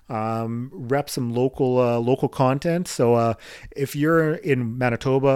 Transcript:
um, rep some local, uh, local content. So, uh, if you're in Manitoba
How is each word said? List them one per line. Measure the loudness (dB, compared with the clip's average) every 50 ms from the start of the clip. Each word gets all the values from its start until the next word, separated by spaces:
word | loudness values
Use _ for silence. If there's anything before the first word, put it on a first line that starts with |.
| _ -8
um, | -6 -4 -4 -2 -2 -4 -4 -6 -6 -6 -8 -10 -12
rep | -10 -6 -2 -2 -2 -2 -2
some | -4 -4 -4 -2 0
local, | 0 0 0 0 0 0 2 2 2
uh, | 2 2 2 0
local | 2 0 0 2 0 -2
content. | 0 2 2 2 2 0 -2 -2 -2 -2 -4
So, | -4 -2 0 2 4 4
uh, | 4 4 2 -2 -4 -8 -18 -20 -20 -20 -14 -8
if | -6 -6 -4 -2
you're | -2 0 2 2 2 2 2 0
in | -2 0 0 0 0 0 -2 -2 -2
Manitoba | 0 0 0 0 0 0 0 2 4 2 2